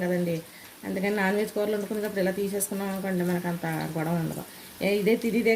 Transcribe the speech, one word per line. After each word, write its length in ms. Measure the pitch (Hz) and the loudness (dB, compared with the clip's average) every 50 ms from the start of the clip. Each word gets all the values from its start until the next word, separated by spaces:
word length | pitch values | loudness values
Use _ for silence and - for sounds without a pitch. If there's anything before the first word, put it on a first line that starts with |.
| 180 | 2
కదండి, 300 | 175 180 175 175 175 170 160 160 - - - - - - - - | 2 2 2 2 2 0 -2 -4 -8 -16 -18 -20 -20 -18 -12 -8
అందుకని 280 | 190 190 190 190 202 208 214 | -4 -2 0 0 0 2 2
నాన్ 160 | 196 190 196 208 | 2 2 2 2
వెజ్ 140 | 214 208 - | 0 0 0
కూరలు 180 | 214 208 208 214 | 0 0 0 0
వండుకునేటప్పుడు 460 | 208 202 190 220 214 208 214 190 196 180 | -2 -2 -2 -2 -2 -2 -2 0 0 2
ఇలా 80 | 190 185 202 | 2 2 0
తీసేసుకున్నాం 480 | 202 196 196 202 196 - 202 196 196 196 190 | -2 -2 0 -2 -2 -2 -2 -2 -2 -2 -4
అనుకోండి, 300 | 190 185 196 185 180 175 175 | -2 -2 0 0 2 2 2
మనకు 180 | 180 175 175 175 170 | 2 0 0 0 -2
అంత 140 | 170 - 165 160 156 156 156 160 | -2 -2 -2 -2 -2 -2 -2 -2
గొడవ 200 | 165 156 160 170 170 160 | -2 0 2 2 0 0
ఉండదు. 220 | 156 151 151 - - - - - - - - - | 0 -2 -6 -8 -12 -14 -16 -18 -16 -8 -2 0
ఏ, 80 | 190 202 208 | 2 2 4
ఇదే 140 | 196 196 226 240 - | 4 4 4 4 2
తిరిగిదే 300 | 233 196 233 220 226 226 | 2 2 4 4 4 4